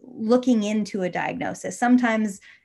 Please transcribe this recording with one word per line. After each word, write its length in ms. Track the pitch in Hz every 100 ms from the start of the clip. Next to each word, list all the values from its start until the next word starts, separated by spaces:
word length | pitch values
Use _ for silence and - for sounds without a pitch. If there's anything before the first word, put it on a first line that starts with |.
looking 600 | - - 220 247 254 226
into 400 | 208 214 202 202
a 60 | 180
diagnosis. 680 | 170 147 - 185 175 - -
Sometimes, 640 | 247 247 240 220 214 190 - -